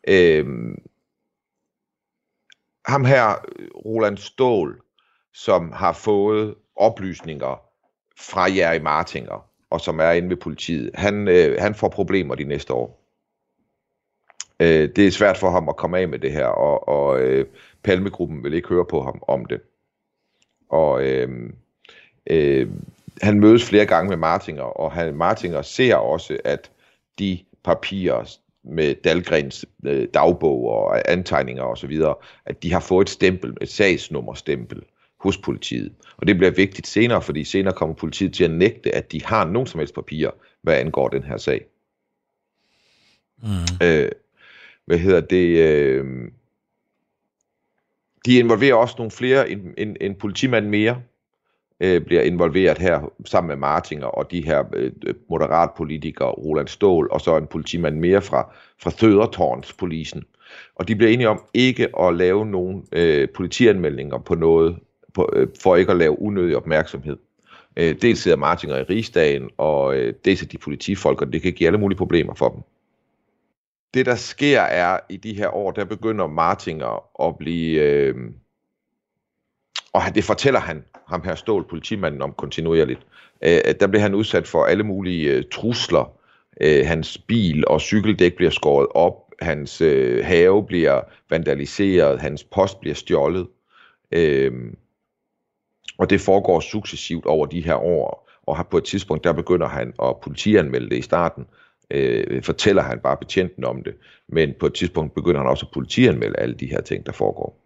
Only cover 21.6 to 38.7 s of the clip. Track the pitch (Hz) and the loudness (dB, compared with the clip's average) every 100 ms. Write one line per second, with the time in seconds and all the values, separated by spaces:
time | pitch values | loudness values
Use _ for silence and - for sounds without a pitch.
21.6 | _ _ _ - _ _ - 82 73 67 | _ _ _ -20 _ _ 0 2 4 2
22.6 | 55 50 - _ - - 101 104 107 117 | 0 -8 -18 _ -20 -2 2 6 8 8
23.6 | - 104 107 85 95 87 80 98 - 73 | 6 2 4 2 0 -2 0 0 -4 -10
24.6 | 62 - 80 80 82 73 85 110 90 76 | -10 -6 -6 -4 -6 0 0 0 -4 -6
25.6 | 69 - 127 82 57 82 - 71 - 71 | -6 0 4 4 2 -4 -4 -6 -4 -6
26.6 | - _ _ _ _ - 101 90 _ _ | -8 _ _ _ _ -4 -4 -4 _ _
27.6 | - 82 - 98 90 58 58 - _ _ | -2 -2 -2 -4 -2 -2 -6 -20 _ _
28.6 | - 80 76 65 90 85 - 80 69 - | -8 -2 0 0 0 0 0 0 -2 -10
29.6 | - _ 69 69 58 73 80 87 80 65 | -18 _ -4 -4 0 4 4 4 0 0
30.6 | 58 55 50 53 - 87 90 73 65 64 | -2 -2 0 0 0 -2 0 -2 -2 -6
31.6 | 64 62 69 78 78 69 - _ - - | -8 -8 -6 -2 0 -2 -12 _ -14 -10
32.6 | 82 87 - 92 101 - 92 92 62 - | -4 -4 2 2 2 2 0 0 -8 -10
33.6 | - - 98 76 - 73 55 69 - 69 | -10 0 2 2 -4 -10 -10 -12 -6 -6
34.6 | 57 - - _ _ _ 95 - - 60 | -8 -16 -18 _ _ _ -4 -4 -6 -8
35.6 | - 60 50 - _ - 85 92 92 90 | -8 -10 -10 -16 _ -4 0 4 4 4
36.6 | 98 - - 101 120 104 - 76 73 98 | 0 -2 -4 0 2 2 -2 -8 -4 -2
37.6 | 95 90 80 78 80 - 95 - 85 82 | -2 -2 -4 -4 -8 -4 -4 2 0 4
38.6 | 101 | 2